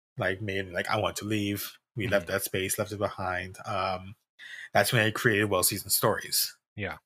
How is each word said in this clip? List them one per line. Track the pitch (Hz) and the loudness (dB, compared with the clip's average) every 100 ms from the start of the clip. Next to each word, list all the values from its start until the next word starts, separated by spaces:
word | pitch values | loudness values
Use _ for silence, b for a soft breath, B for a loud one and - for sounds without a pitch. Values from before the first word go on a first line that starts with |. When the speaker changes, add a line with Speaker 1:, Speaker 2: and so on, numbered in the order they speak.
| _ - | _ -2
Speaker 1:
like, | 92 95 | -2 0
made | 104 95 92 | -2 -2 -2
me, | |
like, | 87 - | -4 0
I | 110 | 0
want | 90 - | 0 -2
to | 104 | -2
leave. | 107 101 101 - - _ 120 | 0 0 -2 -6 -14 _ -4
We | 92 | 2
left | 101 85 | 2 2
Speaker 2:
Mm-hmm. | |
Speaker 1:
that | 98 | -2
space, | - 98 95 - | -2 -2 -2 -2
left | 98 | -4
it | 101 | -2
behind. | 98 - 92 90 92 92 | -4 -2 -4 -4 -6 -10
Um, | - 101 95 92 95 - _ - B B B | -6 -2 -2 -4 -8 -18 _ -20 B B B
that's | 101 101 | 2 4
when | 117 110 | 4 4
I | |
created | 110 120 101 107 | 4 4 4 4
Well | 92 | 4
Seasoned | 90 101 101 | 2 0 0
Stories. | - 117 95 - - - - _ - | 2 2 2 0 0 -2 -6 _ -8
Speaker 2:
Yeah. | 98 - | -8 -8